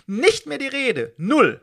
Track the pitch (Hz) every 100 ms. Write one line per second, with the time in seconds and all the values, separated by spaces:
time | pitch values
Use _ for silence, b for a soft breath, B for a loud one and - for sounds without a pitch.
0 | - 202 359 440 302 285 269 277 262 151
1 | 113 - 175 302 175 104